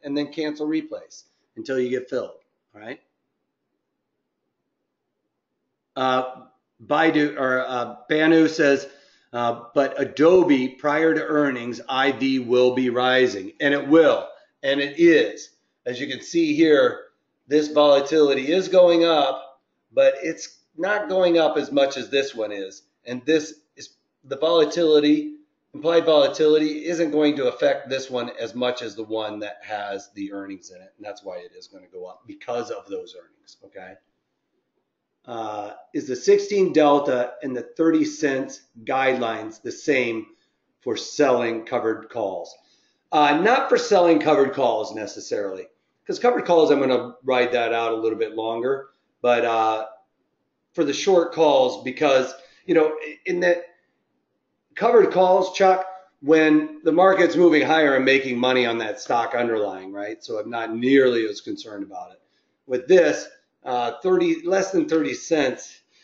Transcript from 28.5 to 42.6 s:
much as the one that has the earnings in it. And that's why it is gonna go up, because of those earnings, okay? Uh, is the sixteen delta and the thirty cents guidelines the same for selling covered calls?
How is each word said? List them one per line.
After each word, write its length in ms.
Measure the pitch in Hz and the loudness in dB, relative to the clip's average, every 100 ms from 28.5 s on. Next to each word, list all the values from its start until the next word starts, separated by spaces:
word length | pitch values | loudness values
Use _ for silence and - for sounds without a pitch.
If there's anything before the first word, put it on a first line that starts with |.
much 280 | 117 123 123 | -4 -4 -4
as 120 | 117 | -10
the 80 | 101 | -12
one 360 | 107 110 107 107 | -8 -6 -6 -8
that 160 | 104 - | -12 -14
has 460 | - 104 101 98 - | -12 -10 -8 -10 -12
the 180 | 101 98 | -14 -12
earnings 380 | 101 98 95 - | -12 -14 -16 -20
in 100 | 90 | -20
it. 120 | 95 _ | -20 _
And 80 | |
that's 200 | 101 101 | -18 -16
why 140 | 98 90 | -14 -16
it 140 | 90 90 | -16 -20
is 100 | - | -20
gonna 200 | 95 90 | -20 _
go 120 | 90 | -18
up, 180 | 90 - 113 | -18 -20 -20
because 440 | 101 - 120 113 | -20 -10 -10 -8
of 160 | 107 98 | -12 -12
those 280 | 95 87 90 | -14 -14 -20
earnings, 380 | - _ _ _ | -20 _ _ _
okay? 300 | 98 95 92 98 _ _ _ _ _ _ _ _ _ _ _ _ | -20 -20 -20 -20 _ _ _ _ _ _ _ _ _ _ _ _
Uh, 480 | - 117 107 107 104 - - | -16 -12 -10 -10 -12 -16 -12
is 120 | 143 127 | -12 -8
the 80 | 123 | -6
sixteen 560 | - 202 - 202 185 | 2 2 2 -2 2
delta 600 | 147 147 143 143 127 120 - | 4 4 4 2 -2 -4 -6
and 140 | 135 123 | -10 -10
the 60 | |
thirty 420 | 117 - 165 156 | -10 -2 0 2
cents 580 | 147 - 147 135 139 - _ 117 | -2 -2 -4 -2 -6 -12 _ -20
guidelines 800 | 110 131 131 123 117 110 110 - | -6 -2 0 0 -2 -6 -10 -14
the 100 | 120 | -14
same 540 | - - 135 117 113 110 _ _ _ _ _ | -10 -2 0 0 -6 -10 _ _ _ _ _
for 160 | 123 107 | -8 -8
selling 680 | - - 143 123 117 113 | -8 0 2 2 0 -6
covered 440 | - 123 110 110 - | -6 -4 -4 -6 -8
calls? 460 | 120 98 90 82 - | -8 -6 -8 -12 -18